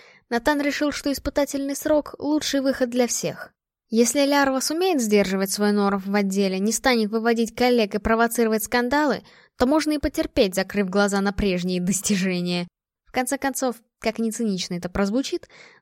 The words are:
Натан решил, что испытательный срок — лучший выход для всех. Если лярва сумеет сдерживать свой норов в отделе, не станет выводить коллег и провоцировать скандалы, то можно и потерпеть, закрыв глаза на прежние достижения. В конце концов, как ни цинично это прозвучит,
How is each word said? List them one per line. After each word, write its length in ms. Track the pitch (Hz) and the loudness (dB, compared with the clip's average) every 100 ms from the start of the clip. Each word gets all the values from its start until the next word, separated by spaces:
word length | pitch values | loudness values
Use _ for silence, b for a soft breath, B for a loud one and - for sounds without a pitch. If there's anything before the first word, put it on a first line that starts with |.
| B B B | B B B
Натан 300 | 233 262 294 | -2 0 0
решил, 300 | 285 277 294 | 0 0 -2
что 220 | 277 285 | -2 -4
испытательный 640 | 269 - 285 285 277 277 277 | -4 -4 -2 -2 -2 -6 -4
срок — 400 | 311 302 285 - | 0 0 0 -6
лучший 420 | 285 302 - 277 | -2 -2 0 0
выход 300 | 269 262 254 | 0 0 0
для 160 | 240 240 | 0 0
всех. 460 | - 170 - - _ _ _ - | -2 -6 -8 -14 _ _ _ -2
Если 300 | 220 240 285 | 2 4 4
лярва 360 | 277 285 277 262 | 2 4 2 2
сумеет 420 | - 311 381 330 | -2 0 2 2
сдерживать 480 | 220 208 190 190 190 | 2 2 2 0 -2
свой 220 | 190 208 | 0 0
норов 340 | 208 202 202 190 | 2 2 0 0
в 80 | |
отделе, 440 | 202 196 190 196 190 | 0 0 0 0 0
не 140 | 202 | 0
станет 380 | 226 269 240 214 | 0 2 2 2
выводить 440 | 226 226 233 226 | 0 0 0 0
коллег 400 | - 247 247 208 | 0 2 4 2
и 40 | 208 | 0
провоцировать 640 | 226 226 233 233 226 220 | 0 2 2 2 0 0
скандалы, 580 | - 247 247 285 302 226 - b b - | -2 -2 0 2 2 0 -6 b b -2
то 80 | 254 | 2
можно 260 | 302 302 | 2 2
и 60 | 302 | -2
потерпеть, 560 | 302 - 320 - 208 | -2 -4 -2 2 0
закрыв 340 | 185 190 196 196 | 0 -4 -2 0
глаза 320 | 190 202 196 | 2 2 2
на 140 | 196 | -2
прежние 440 | 196 202 180 180 180 | 0 0 0 -2 -2
достижения. 880 | 180 190 - 202 190 180 175 175 175 _ _ _ | 0 -2 0 0 0 -2 -2 -4 -6 _ _ _
В 80 | _ | _
конце 240 | - 254 277 | -4 -2 -2
концов, 400 | 277 254 262 233 _ _ | -2 -2 -4 -4 _ _
как 200 | 220 220 | -6 -2
ни 120 | 226 | -4
цинично 460 | 214 226 190 - 180 | -2 -4 -4 -4 -6
это 120 | 175 | -6
прозвучит, 580 | 180 196 226 277 349 - B B B | -2 -2 0 -2 -6 -10 B B B